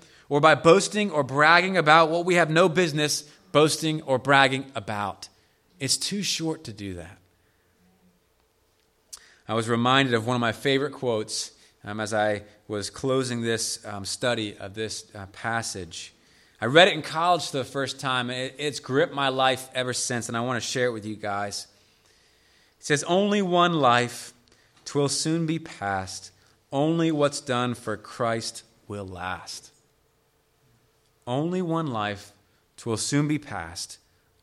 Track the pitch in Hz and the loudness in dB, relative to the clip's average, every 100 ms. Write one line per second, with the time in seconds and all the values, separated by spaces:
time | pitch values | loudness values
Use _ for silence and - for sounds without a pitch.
0 | - - - 143 156 147 196 202 - 208 | -20 -18 -2 4 6 6 8 6 6 -2
1 | 208 151 123 135 151 175 185 185 151 160 | -2 0 0 4 6 6 6 2 6 6
2 | 160 170 175 175 156 160 185 156 175 147 | 6 2 2 2 4 4 4 4 0 0
3 | 151 - - - _ 143 156 - 160 156 | -2 -2 -8 -20 _ 4 4 2 -2 -2
4 | 135 127 131 139 135 131 135 117 104 104 | 0 0 4 6 6 2 -6 -10 -8 -6
5 | 101 - - _ _ _ _ - 135 - | -6 -8 -16 _ _ _ _ -8 -4 -2
6 | - 202 180 - 160 156 - 104 101 87 | -4 -4 -4 -4 -4 -6 -10 -12 -10 -10
7 | 85 - _ _ _ _ _ _ _ _ | -14 -20 _ _ _ _ _ _ _ _
8 | _ _ _ _ _ _ _ _ _ _ | _ _ _ _ _ _ _ _ _ _
9 | _ - - _ - 110 113 117 123 135 | _ -20 -20 _ -4 -2 0 2 4 4
10 | 135 117 110 123 117 - 143 135 143 - | 4 0 0 0 0 -2 0 0 -2 -6
11 | 123 110 107 - - - _ _ 104 104 | -4 -4 -4 -8 -10 -14 _ _ -10 -8
12 | 107 107 107 104 - - - 104 98 - | -2 0 0 0 -6 -18 -8 -8 -8 -6
13 | 135 131 123 120 117 113 - - 110 101 | -2 0 0 -2 -2 -2 -4 -8 -10 -10
14 | 98 - 127 117 104 101 101 104 110 - | -10 -4 -2 -2 -4 -8 -12 -8 -8 -10
15 | - 107 95 - 113 113 110 98 85 - | -14 -16 -16 -10 -6 -4 -4 -8 -10 -14
16 | - _ _ _ _ - 113 151 190 156 | -16 _ _ _ _ -8 2 6 6 4
17 | 135 160 175 170 - 139 120 139 131 - | -4 0 2 2 0 -6 -6 -6 -6 -6
18 | 139 127 123 127 131 139 147 123 - 131 | -4 -2 -2 -6 -8 -6 -8 -6 -2 0
19 | 175 139 135 131 131 127 - 127 127 120 | 0 0 -2 2 2 2 -2 -6 -4 -4
20 | - 120 117 117 123 120 - 131 123 113 | -2 -4 -4 -4 -2 -4 -4 -2 -2 -2
21 | 104 107 104 101 104 - - _ _ _ | -8 -8 -6 -4 -6 -8 -14 _ _ _
22 | _ _ _ _ _ _ _ _ - 143 | _ _ _ _ _ _ _ _ -2 -2
23 | 165 180 208 208 185 175 175 165 127 120 | 0 0 2 0 2 4 4 4 4 4
24 | 120 - - - _ _ _ _ - 143 | 2 -6 -16 -20 _ _ _ _ -6 0
25 | 139 139 160 165 160 165 165 - 101 95 | 0 0 -2 -2 -2 -4 -8 -8 -4 -4
26 | 92 - - _ _ _ _ 139 156 165 | -6 -12 -18 _ _ _ _ 0 0 2
27 | 160 147 143 - - 123 123 117 - 104 | 0 2 0 0 -4 -2 -2 -4 -6 -8
28 | - - 117 113 - - - _ - 104 | -8 -4 -2 -2 -6 -12 -18 _ -12 -10
29 | 95 90 92 87 - - - _ _ _ | -10 -10 -8 -8 -12 -16 -18 _ _ _
30 | _ _ _ _ _ _ _ _ _ _ | _ _ _ _ _ _ _ _ _ _
31 | _ _ - 127 165 185 175 165 156 113 | _ _ -6 -2 -2 -2 -2 -2 -2 -2
32 | 104 101 - _ _ _ _ - 120 110 | -4 -6 -12 _ _ _ _ -10 -4 -4
33 | - 147 147 151 - 101 82 85 - - | 0 0 0 -2 -6 -10 -10 -12 -14 -16
34 | _ _ _ _ | _ _ _ _